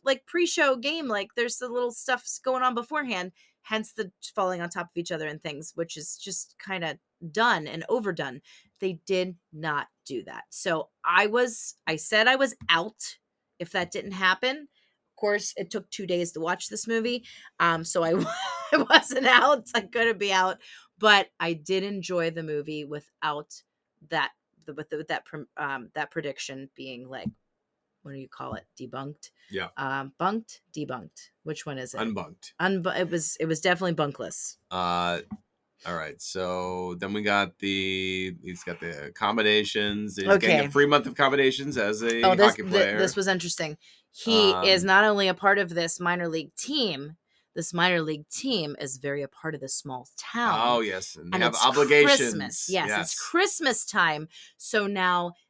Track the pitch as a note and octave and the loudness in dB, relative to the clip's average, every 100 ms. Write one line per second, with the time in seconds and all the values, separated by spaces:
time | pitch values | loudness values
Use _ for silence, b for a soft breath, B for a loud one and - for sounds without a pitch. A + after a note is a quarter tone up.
0 | C4+ C4 - F4 E4+ - C#4+ C4 C#4 E4 | -2 -2 -2 0 0 2 2 2 -2 -4
1 | C#4 G#3 G3 - A#3+ - B3 A#3+ B3 A3+ | -4 -4 -4 -2 -2 -4 -6 -4 -4 -4
2 | - B3 - - C4 B3+ B3+ A#3 A#3 D4+ | -4 -4 -4 -6 -2 0 0 0 -4 -4
3 | C4 F#3+ F3+ - b b - A3 G#3+ - | -2 -4 -6 -10 b b -6 -4 -4 -8
4 | F#3+ _ - - F#3 F3+ E3+ F#3 E3+ E3+ | -10 _ -10 -2 -2 -2 -6 -8 -8 -8
5 | E3+ E3 D#3 D#3 D#3+ C#3+ D#3+ - E3 - | -6 -6 -6 -8 -10 -12 -10 -8 -8 -8
6 | D#3 - G3+ F3+ - - G3 F#3 D#3+ C#3 | -10 -10 -10 -10 -10 -14 -10 -6 -6 -8
7 | _ _ E3+ F3 A#3 F#3 D3+ E3 - A#3+ | _ _ -8 0 2 2 -2 -8 -2 -2
8 | G3+ E3 C#3 B2+ b b b b F#3+ E3+ | 0 -4 -6 -10 b b b b -6 -4
9 | - F#3 F#3 E3+ _ D#3 D#3+ C#3+ - _ | -2 -2 -2 -6 _ -10 -4 -4 -6 _
10 | - B2+ - A#1 - - F#3 D#3+ - _ | -10 -10 -8 -14 -12 -6 -2 -2 -4 _
11 | D#3+ F3+ G#3 A#3 B3 A3 - - - D#3 | 2 4 4 2 0 -2 -8 -8 -4 -4
12 | - G#3+ A3+ C4 C4+ - - E3+ G#3 - | 0 4 4 4 2 0 2 2 0 -8
13 | - - _ _ _ - F3 F#3+ F3 F#3+ | -12 -12 _ _ _ -14 -6 -4 -4 -6
14 | G3 F#3+ F#3 F#3 B3+ D4 C#4+ _ _ _ | -8 0 2 2 0 -2 -10 _ _ _
15 | _ - G#3 G#3 G#3 - F#3 G#3 - - | _ -4 0 0 -2 -8 -8 -8 -8 -8
16 | F#3 F3 E3+ D#3+ E3 F3+ - G#3+ A3+ A3+ | -2 0 -2 -4 -4 -4 -4 -6 -2 -2
17 | A3+ A#3+ B B B - E3+ E3 E3+ F3+ | 0 -4 B B B 0 2 2 0 0
18 | E3 F#3 E3+ F5 F#5+ - - D#4 A#3+ C#4 | 2 2 0 -4 -6 -8 2 2 6 6
19 | - B3+ C4 B3 C4 C#4 - A#3 G3 A#3 | 6 0 6 6 6 4 0 -4 -2 0
20 | A#3 G3+ G3+ F#3+ F#3 - B B B - | 2 2 2 2 2 -2 B B B 2
21 | G#3+ G3+ F#3 - E3+ D#3+ D3 F#3+ G3+ G3 | 6 6 6 -2 -4 -4 -2 -2 -2 -6
22 | F3 F3+ E3 E3 D#3+ D3 D3+ D3+ C#3+ D3 | -4 -2 -2 -4 -6 -4 -4 -8 -8 -10
23 | - - D#3 D3 D3+ - _ _ _ _ | -12 -6 -4 -4 -8 -18 _ _ _ _
24 | D3+ D#3+ C3+ _ _ _ - D3 D3+ D3+ | -6 -2 -2 _ _ _ -16 -12 -8 -8
25 | D#3 D#3 - D3+ C#3 - C#3+ C3+ A#2 D#3 | -6 -8 -8 -16 -14 -8 -6 -6 -8 -8
26 | C#3+ E3 D3 C3+ - C3+ C#3 - C3 B2 | -6 -6 -6 -8 -10 -12 -14 -16 -14 -14
27 | B2+ C3 F2 - _ _ _ _ _ _ | -14 -10 -10 -12 _ _ _ _ _ _
28 | D3+ C#3 C3 - C3 A2+ - - C3 C3 | -16 -16 -14 -14 -12 -12 -14 -18 -14 -10
29 | C#3 D3 - _ b F#2+ F2+ - C3+ C3+ | -10 -14 -20 _ b -8 -8 -6 -6 -4
30 | C3+ - F3+ A3 A3+ - _ D#3 D3 B2+ | -6 -4 -2 -2 -8 -18 _ -10 -8 -8
31 | E2 - - _ D#3 D3+ D#3 C3+ B2+ G#2 | -12 -20 -20 _ -12 -10 -10 -10 -8 -6
32 | A2+ G2+ D#2+ - - - F#3 F#3+ F3 - | -4 -4 -8 -12 -12 -2 0 2 0 -2
33 | F3+ E3+ D3+ - D#3+ D#3 F#3 F3 F#3 D#3 | 0 -2 -2 -2 -2 0 2 2 0 0
34 | D3 - G2+ - - - - F#2 F2+ F2 | -2 -4 -10 -8 -10 -12 -8 -2 0 2
35 | F2 F2 - - _ _ _ _ E2+ E2+ | 2 -2 -4 -14 _ _ _ _ -8 -6
36 | D#2 C#2+ - F#2+ F2+ F2+ F#2 F2+ F2+ F2 | -8 -10 -10 -6 -4 -4 -4 -6 -6 -6
37 | G2 G#2 G#2 G2+ G2 - G2 G2 F#2+ F#2+ | -6 -2 2 2 2 -2 -2 0 0 -2
38 | F#2 F#2 F#2 E2+ F2+ F2 - E2+ E2+ D2+ | -2 -2 -4 -8 -12 -12 -10 -8 -8 -10
39 | D2 - G#2 A2+ G#2+ G#2+ G#2 G#2+ G#2 G#2 | -12 -4 0 2 4 4 2 -2 -2 -4
40 | G#2+ F2+ F#3+ G3 F#3 D#3 C#3+ C#3+ C#3+ D3 | -6 -2 4 4 6 2 2 4 4 4
41 | C3 B2 C#3 C#3 C3+ C3 C#3 B2+ G#2 G#2+ | 2 0 2 4 2 2 -4 -2 -2 0
42 | A#2 A#2 F#3+ F#3 G#3+ - F#3+ G3 G3 G#3 | 0 4 4 8 6 6 2 2 4 2
43 | F#3 G#3 F#3+ F#3 E3+ - D#3+ D3+ b b | 0 0 0 0 -2 -6 -6 -10 b b
44 | b - A3+ A3 G3 F#3 G3 F#3+ F#3+ F#3+ | b -8 2 6 6 6 4 4 6 6
45 | G#3+ G3+ F#3+ F3+ G3+ G3+ F3+ E3+ E3 - | 6 4 2 4 4 4 2 -2 -2 0
46 | F3 F3 E3+ D#3+ C#3+ - - D4 A3 C3+ | 0 0 -2 -4 -6 -10 -4 -2 -2 -4
47 | D3 E3 _ _ _ - E3 E3+ F3+ F3 | -10 -16 _ _ _ -6 -4 2 2 2
48 | D#3 D3+ D3+ - C4+ A3 D3 C#3+ C#3 C3 | 0 -4 -8 -8 -2 -2 -2 -6 -10 -8
49 | C#3+ C#3+ C#3 - D#3+ D3 C3+ - C#3+ B2+ | -6 -6 -6 -8 -8 -8 -6 -8 -8 -12
50 | B2 - - A#3 A#3 A2 A#2+ A#2+ G#2+ F#2 | -14 -16 -10 -2 0 2 4 2 2 -4
51 | - D#2+ E2+ F#2+ A#2 A2+ B2 C3+ C#3 D3 | -8 -14 -4 0 2 4 4 6 6 8
52 | C#3+ C#3 B2 B2+ B2+ - - F#3 C#3+ G3+ | 8 8 4 0 -4 -6 -2 0 0 0
53 | F3 - - E4+ G4 - D4 A3 - G#3+ | 0 -4 0 2 2 2 0 0 0 0
54 | E3 D3+ D#3+ B B B - A3 G3+ G3+ | 2 0 -8 B B B -2 0 0 0
55 | F#3 F3+ F3 F3 | 2 2 0 -8